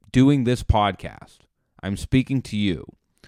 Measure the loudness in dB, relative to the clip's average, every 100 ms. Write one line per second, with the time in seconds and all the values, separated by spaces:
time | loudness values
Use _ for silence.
0 | _ 2 4 4 0 -2 0 0 0 -4
1 | -12 -18 -20 _ _ _ _ _ -8 -8
2 | -2 -2 0 -4 -4 -4 -2 -4 -8 -20
3 | _ _